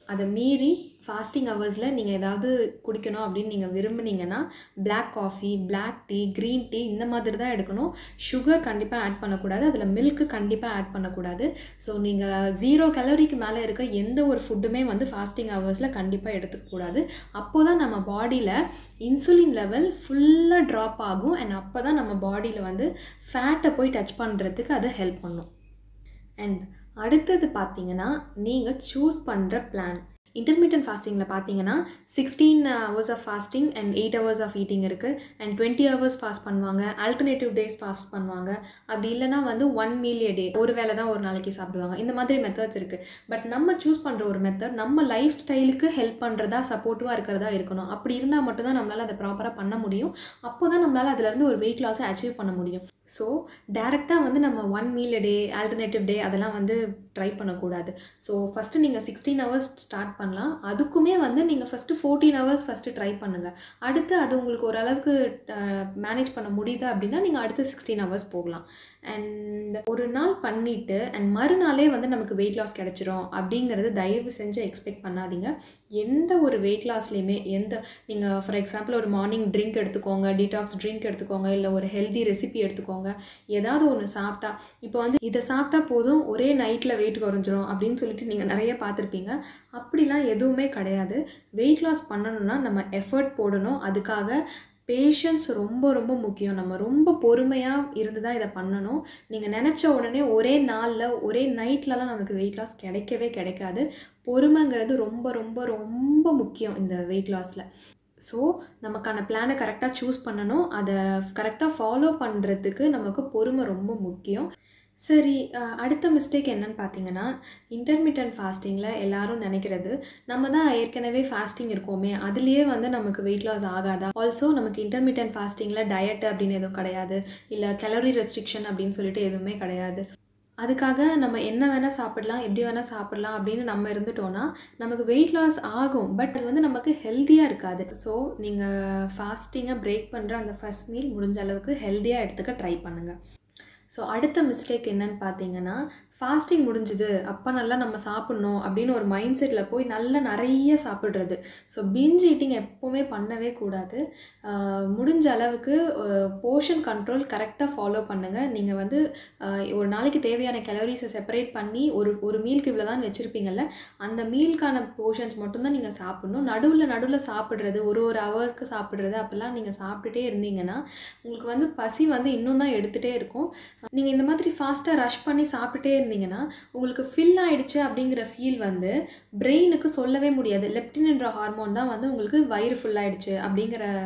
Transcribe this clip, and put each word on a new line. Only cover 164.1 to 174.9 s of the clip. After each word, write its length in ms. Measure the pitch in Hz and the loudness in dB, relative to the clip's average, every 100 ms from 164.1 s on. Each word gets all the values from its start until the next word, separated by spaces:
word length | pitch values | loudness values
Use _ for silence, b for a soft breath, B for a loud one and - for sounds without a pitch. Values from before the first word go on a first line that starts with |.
| 226 | -4
மீலுக்கான 680 | 226 254 320 311 294 262 226 - | -2 2 2 2 0 0 -2 -2
portions 380 | 220 220 226 214 | -2 -2 -4 -6
மட்டும்தான் 360 | 208 220 269 | -8 -4 -2
நீங்க 180 | 277 220 | 0 -2
சாப்பிடணும். 580 | 202 185 190 190 240 262 | -6 -8 -8 -6 -2 0
நடுவுல, 360 | 220 302 311 | 4 6 6
நடுவுல 360 | 294 226 254 277 269 | 4 2 0 0 0
சாப்பிடுறது, 580 | 214 220 220 208 202 | -4 -4 -2 -2 0
ஒரு, 200 | 214 208 | 0 2
ஒரு 160 | 226 220 | 2 0
ஹவர்ஸ்க்கு 420 | 208 220 240 240 | 0 0 -2 -4
சாப்பிடுறது, 520 | 254 220 202 196 196 220 | -8 -8 -6 -4 -2 -2
அப்பெல்லாம் 260 | 202 202 240 | -4 -6 -6
நீங்க 200 | 247 208 | -6 -6
சாப்பிட்டுட்டே 640 | 196 190 208 220 240 247 | -8 -8 -8 -6 -4 -2
இருந்தீங்கன்னா, 500 | 202 208 190 180 226 302 B B B | -2 -2 -2 -2 -4 -8 B B B
உங்களுக்கு 260 | 233 226 233 | -14 -10 -4
வந்து 180 | 247 311 | 0 0
பசி 380 | - 220 220 311 | -2 -6 2 2
வந்து 260 | 254 262 | 4 2
இன்னும் 260 | 233 240 269 | 0 2 2
தான் 140 | 285 | 2
எடுத்துட்டே 420 | 226 202 226 247 | 2 -2 -2 -2
இருக்கும். 400 | 240 - 240 339 B B B - | -2 -4 -4 -6 B B B -6
நீங்க 200 | 262 269 | 0 2
இந்த 120 | 262 | 4
மாதிரி 320 | 269 320 349 311 | 4 2 0 0
ஃபாஸ்டா 380 | 277 277 - | -2 0 2